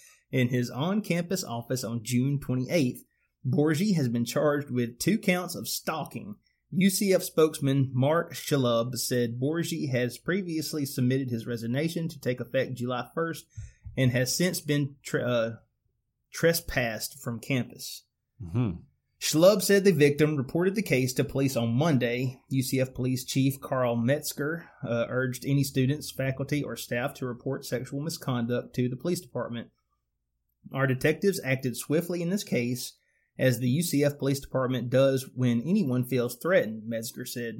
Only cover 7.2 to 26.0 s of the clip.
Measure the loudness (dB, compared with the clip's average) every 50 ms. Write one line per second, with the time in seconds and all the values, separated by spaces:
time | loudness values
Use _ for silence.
7.2 | 2 0 4 4 4 4 4 0 0 2 4 4 2 2 2 2 2 2 2 0
8.2 | -2 -4 -8 -10 -4 0 0 2 4 4 2 2 0 -2 -4 -6 -4 0 0 0
9.2 | 0 0 -2 -2 -2 -2 0 -2 -2 -4 -4 -4 -4 -2 0 0 0 -2 -4 -6
10.2 | -4 -2 -2 -2 -2 -4 -4 -4 -4 -4 -4 -4 -4 -4 -2 0 2 2 2 2
11.2 | 0 -2 -4 -4 -4 -6 -6 -6 -4 -4 -2 -2 -2 -2 -2 -4 -4 -4 -6 -4
12.2 | -4 -4 -2 -2 -4 -2 0 0 0 0 -4 -6 -4 -4 -4 -4 -6 -6 -4 -4
13.2 | -4 -4 -4 -8 -12 _ _ -16 -16 -16 -18 _ -18 -8 0 2 2 4 4 2
14.2 | 0 0 0 2 0 0 0 -2 -2 0 0 0 0 -2 -4 -12 -8 -4 -4 -2
15.2 | 0 2 2 2 0 0 -4 -8 -14 _ _ _ _ _ _ _ _ _ _ _
16.2 | _ _ -4 2 2 2 2 2 -2 -2 -2 -2 -2 -2 -2 -4 -8 -10 -10 -10
17.2 | -8 -8 -8 -6 -4 -2 0 0 -2 -4 -8 -12 -14 -14 -14 -16 -18 _ _ _
18.2 | _ _ _ -14 -10 -2 0 0 2 0 -2 -4 -10 -18 _ _ _ _ _ _
19.2 | -4 0 4 8 8 8 8 6 4 4 4 6 6 6 6 8 6 6 6 4
20.2 | 2 2 2 0 -2 -2 0 0 2 2 0 0 0 0 2 2 2 2 0 0
21.2 | -2 0 0 0 0 0 2 0 0 2 2 2 4 4 4 2 2 0 0 -2
22.2 | -2 -4 -6 -8 _ _ -2 -2 0 0 0 0 0 -2 -2 -4 -2 -2 -2 -4
23.2 | -4 -2 0 2 2 2 0 -2 -6 -4 -2 0 2 2 2 2 2 2 2 0
24.2 | -2 -6 -6 -4 -4 -4 -4 -8 -10 -16 -14 _ -6 -4 -2 -2 -2 -2 0 -2
25.2 | -2 -2 -4 -4 -2 0 2 2 2 2 0 2 2 2 0 -2